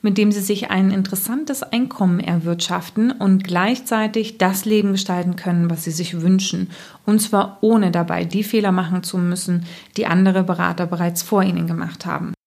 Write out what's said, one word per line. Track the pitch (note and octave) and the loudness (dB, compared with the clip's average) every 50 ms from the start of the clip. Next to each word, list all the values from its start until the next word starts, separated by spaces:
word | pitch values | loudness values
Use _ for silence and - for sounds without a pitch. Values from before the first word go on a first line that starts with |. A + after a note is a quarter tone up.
mit | - G#3+ F#3+ | 2 2 2
dem | G#3 G#3 G#3 | 4 4 4
sie | G3+ G3+ | 2 0
sich | F#3+ - G#3 G3+ - - | 0 -2 -2 -2 -2 -2
ein | G3+ F#3+ F#3+ F#3+ | 2 2 2 2
interessantes | G3 G3 G3 F#3+ - F#3+ - - A#3 C#4+ D#4 C#4+ C4+ - | 2 0 -2 -2 -4 -4 -4 -4 -4 -4 -4 -6 -6 -8
Einkommen | - - - A#3 B3+ C4 - - G3+ F#3 F3 F3 | -6 -4 -2 -2 -2 -2 -2 0 2 2 2 2
erwirtschaften | F3 E3+ E3+ E3+ D#3+ E3+ E3+ F3 - - F3+ F3+ E3+ - - G#3+ A3 A#3+ | 0 0 -2 -2 0 -2 -2 -2 -2 -4 -4 -6 -6 -6 -2 0 0 0
und | - - G3 G3 F#3+ F#3+ F#3+ | 0 0 2 4 4 4 2
gleichzeitig | F3+ F3 F3 F#3 G#3+ B3+ B3 - - A#3 A3 G#3+ G#3+ G#3+ A3+ G#3+ A3 - | 0 0 0 2 2 0 -2 -2 -2 -2 0 0 0 -2 -2 -4 -4 -2
das | - F#3+ F#3 F#3+ F#3+ - | 0 0 0 0 0 0
Leben | A3 G#3+ G#3+ G#3 G3+ F#3+ | 2 2 2 2 2 0
gestalten | G3 F#3+ - F3+ F3 F3 F3+ F3 | 0 -2 -2 -4 -2 0 -2 -4
können, | F3 - F#3 F3 E3+ E3+ E3+ | -2 -2 0 2 2 2 2
was | E3 D#3+ - | 0 -2 -4
sie | E3+ | -4
sich | D#3 D#3+ E3+ - - E3 | -4 -4 -4 -4 -4 0
wünschen. | D#3+ F3+ F#3+ F#3+ F#3+ - - F3+ F#3 F#3 - - - - - - _ | 2 4 4 4 2 0 -2 -4 -4 -6 -8 -18 -20 -20 -20 -8 _
Und | G#3 G#3 G#3+ | 2 2 2
zwar | G#3+ - G#3+ G3 G3 G3 - - | 2 2 2 0 0 0 -4 0
ohne | - A3 A3+ A3 G3+ F3+ | 2 4 4 4 4 2
dabei | E3+ F3 E3 F3 - F2 F3 | 2 0 0 0 -2 -4 -4
die | E3+ - G3+ G#3 | -2 -2 -2 -2
Fehler | G#3 - A3 G#3 G3 | 0 0 0 2 2
machen | F#3 F3 E3+ D#3+ F3+ F3+ F3 | 2 0 0 0 -2 -4 -4
zu | - - | -4 -2
müssen, | F#3 F3 F3 F3+ F3 - - F3 F3 E3+ E3+ - - - - _ | -2 0 0 -2 -4 -2 -2 -2 -2 -2 -6 -14 -18 -20 -10 _
die | - - | -4 -2
andere | - E3 F3+ F#3+ F#3+ F#3 F#3+ F#3 | 2 4 4 6 6 4 4 2
Berater | F#3 F3+ E3+ F3+ F3+ F3 F3+ F3+ | 0 0 0 0 -2 0 -2 -4
bereits | F3 F3+ E3+ F3 E3+ E3+ E3+ - | -4 -2 -2 -2 -2 -2 -4 -4
vor | - A3 G3 F#3+ | 0 2 2 2
ihnen | F#3+ F3 E3+ E3+ | 2 0 -2 -2
gemacht | E3 E3 E3 F3 F3 E3+ - - | -2 -4 -4 -4 -8 -10 -10 -8
haben. | F3 E3 E3 E3+ - - _ _ | -6 -6 -6 -6 -8 -10 _ _